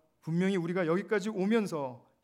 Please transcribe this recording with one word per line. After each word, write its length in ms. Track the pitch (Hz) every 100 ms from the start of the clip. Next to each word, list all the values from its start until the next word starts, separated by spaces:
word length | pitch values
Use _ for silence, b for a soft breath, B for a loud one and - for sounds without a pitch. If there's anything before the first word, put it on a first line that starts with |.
| _ _
분명히 360 | - 165 190 196
우리가 280 | 165 185 160
여기까지 440 | 175 202 214 196
오면서, 760 | 214 190 233 202 160 135 120 - _